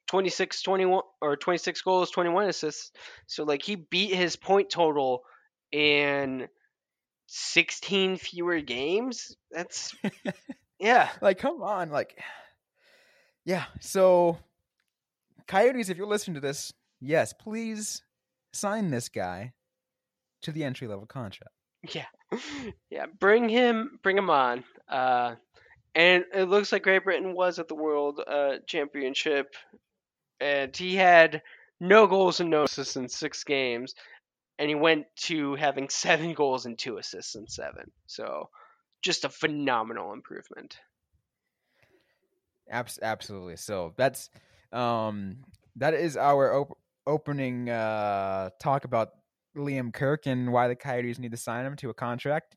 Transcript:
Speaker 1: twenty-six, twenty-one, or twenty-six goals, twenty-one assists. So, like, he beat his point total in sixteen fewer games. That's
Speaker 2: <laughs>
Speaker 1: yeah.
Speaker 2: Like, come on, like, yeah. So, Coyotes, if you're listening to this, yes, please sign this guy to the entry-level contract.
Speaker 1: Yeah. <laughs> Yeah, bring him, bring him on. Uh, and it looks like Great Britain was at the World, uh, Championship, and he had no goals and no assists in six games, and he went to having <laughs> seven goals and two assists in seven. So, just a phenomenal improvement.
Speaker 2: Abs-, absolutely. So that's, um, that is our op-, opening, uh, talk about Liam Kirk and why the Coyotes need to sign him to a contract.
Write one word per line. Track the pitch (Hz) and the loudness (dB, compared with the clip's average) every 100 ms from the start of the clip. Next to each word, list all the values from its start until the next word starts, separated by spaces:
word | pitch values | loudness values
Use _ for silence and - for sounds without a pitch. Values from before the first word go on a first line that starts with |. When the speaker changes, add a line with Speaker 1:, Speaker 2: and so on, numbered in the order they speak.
| - | -2
Speaker 1:
twenty-six, | 185 185 - 185 - | 0 0 0 -2 -4
twenty-one, | 185 190 185 190 - - | 0 2 4 2 0 -4
or | 151 143 | -2 0
twenty-six | - 170 - 170 | 0 -2 -2 -4
goals, | 185 185 175 | 2 2 2
twenty-one | - 175 180 202 | 0 0 2 0
assists. | 156 156 - - - - - - | 0 -4 -6 -14 -18 -20 -20 -12
So, | - | -6
like, | 151 143 | -2 -2
he | 196 | -2
beat | 202 156 180 202 | -8 -2 0 0
his | 185 175 - | 2 0 -2
point | - 196 196 | 2 2 2
total | 165 160 147 131 123 - - _ _ _ | 2 2 2 0 -2 -6 -20 _ _ _
in | 147 151 147 143 143 135 131 123 _ _ _ _ _ _ _ - | 2 4 4 2 0 -2 -4 -8 _ _ _ _ _ _ _ -16
sixteen | - - 180 165 - - 196 190 180 | -10 -2 0 0 -2 -4 0 0 -2
fewer | - 175 175 165 | -8 -6 -2 -2
games. | 135 120 143 196 254 233 - - _ | -4 -4 -2 -2 -2 -8 -12 -18 _
That's | 160 170 - - - 196 - 220 - | -10 -10 -10 -12 -8 -8 -8 -10 -10
Speaker 2:
<laughs> | - - _ - | -14 -20 _ -2
Speaker 1:
yeah. | 208 240 - - | 4 4 4 2
Speaker 2:
Like, | 190 185 | 0 2
come | 269 330 | -2 -4
on, | 185 196 165 | -4 -4 -4
like, | 143 - - - - - _ _ _ _ _ _ _ _ _ 165 | -4 -6 -8 -18 -18 -20 _ _ _ _ _ _ _ _ _ -4
yeah. | 180 - - | -4 -4 -12
So, | - 190 185 180 170 165 - _ _ _ _ _ _ _ _ _ - | -4 4 6 8 4 0 -6 _ _ _ _ _ _ _ _ _ -2
Coyotes, | 190 240 262 190 | 4 4 4 -4
if | 175 | -6
you're | 208 | -4
listening | 208 196 | -4 -4
to | 147 | -6
this, | 139 139 - - _ - | -6 -6 -10 -16 _ -14
yes, | 131 156 - | -2 0 0
please | - 220 220 226 214 214 - _ _ _ _ _ | -6 -10 -8 -8 -8 -10 -10 _ _ _ _ _
sign | - 202 220 185 | -6 -4 -2 -2
this | 123 - | -2 -4
guy | 107 90 90 123 - _ _ _ _ _ _ _ _ | -6 -6 -6 -12 -16 _ _ _ _ _ _ _ _
to | - | -10
the | 156 | -6
entry-level | 143 127 120 98 110 | -6 -6 -8 -10 -12
contract. | 135 104 - - _ _ _ - | -12 -12 -12 -20 _ _ _ -14
Speaker 1:
Yeah. | 151 - _ - | -14 -14 _ -10
<laughs> | 240 302 294 233 - - | -10 -10 -12 -12 -14 -14
Yeah, | 151 131 - | -10 -10 -2
bring | 190 226 233 | 4 4 4
him, | 240 247 226 226 - | 4 4 2 -2 -4
bring | 196 196 | 0 2
him | 185 | 4
on. | 143 123 123 - - - | 4 4 0 -6 -20 -6
Uh, | 135 127 123 120 117 _ _ - _ _ | -2 2 2 0 -6 _ _ -20 _ _
and | 160 175 180 180 | 4 6 6 4
it | 196 | -2
looks | 185 202 196 | 2 2 2
like | 202 | 0
Great | 196 190 | 4 4
Britain | 190 160 190 | 4 0 0
was | 180 180 165 | 0 0 -2
at | 165 | -6
the | 156 | -4
World, | 156 147 143 147 - | -2 0 0 -4 -4
uh, | 143 143 135 - | 0 0 -2 -4
Championship, | 170 143 147 131 143 156 143 139 - - - _ _ _ _ _ - | -4 -4 -4 -4 -2 0 0 -2 -10 -20 -20 _ _ _ _ _ -6
and | 143 143 135 135 | -2 -2 -2 -6
he | 185 190 | -2 4
had | 180 175 160 156 - - _ - | 8 10 10 4 -10 -20 _ -2
no | 175 214 202 | 8 10 10
goals | 190 185 170 | 8 4 2
and | 170 | 2
no | 151 | 2
assists | 143 - 135 139 | 2 -2 -6 -6
in | 123 | -6
six | - 151 - | -6 -8 -8
games, | - 139 127 120 131 - - - _ _ _ - | -2 0 0 -2 -8 -14 -20 -20 _ _ _ -4
and | 147 | -2
he | |
went | 151 160 156 147 - | 2 4 4 0 -8
to | - 160 143 | -6 -2 -2
having | 139 147 139 135 | -2 -2 -2 -4
<laughs> | |
seven | - 175 160 165 | -2 2 2 0
goals | 151 139 127 120 | -2 0 -2 -6
and | 113 | -8
two | 135 98 | -8 -8
assists | - 90 - 107 | -10 -12 -12 -14
in | - | -14
seven. | - 71 - - _ - | -12 -12 -14 -20 _ -18
So, | - 110 71 - - - _ _ _ | -12 -8 -8 -12 -18 -20 _ _ _
just | 180 160 | -4 -2
a | 139 | -4
phenomenal | - 156 147 135 120 110 113 92 | -4 -4 -2 0 0 -2 -6 -10
improvement. | 107 - - - - - - _ _ _ _ _ _ _ _ _ _ _ _ _ _ _ _ _ _ - | -12 -14 -16 -16 -20 -20 -20 _ _ _ _ _ _ _ _ _ _ _ _ _ _ _ _ _ _ -10
Speaker 2:
Abs-, | 120 120 - | -8 -8 -6
absolutely. | 110 107 - 98 90 82 | -6 -6 -8 -14 -14 -12
So | - 98 82 92 | -8 -6 -6 0
that's, | 131 - - _ _ _ _ | -2 -2 -14 _ _ _ _
um, | 123 120 113 110 104 98 123 - _ _ 117 | -4 -2 0 -2 -4 -8 -12 -18 _ _ -4
that | 143 | 0
is | 151 165 127 | 0 0 0
our | 143 143 131 | 4 4 4
op-, | 135 143 - _ _ - | 2 -2 -10 _ _ -4
opening, | 151 - 143 127 123 120 | -4 -2 -4 -4 -4 -4
uh, | 117 110 107 104 98 98 95 95 - | -2 -2 0 0 0 -2 -2 -6 -4
talk | 147 139 | 0 0
about | 127 117 107 _ _ _ _ 143 | 0 0 0 _ _ _ _ -8
Liam | 143 135 120 | -6 -4 -4
Kirk | - 139 156 135 | -2 0 0 -2
and | 127 123 | -2 2
why | 120 123 | 2 2
the | 123 | 0
Coyotes | 143 123 123 120 | -4 -4 -4 -6
need | 123 | -10
to | 117 | -10
sign | - 117 | -8 -6
him | 135 143 | -6 -8
to | 127 | -10
a | |
contract. | - 123 127 139 151 - | -6 -6 -4 -2 -2 -4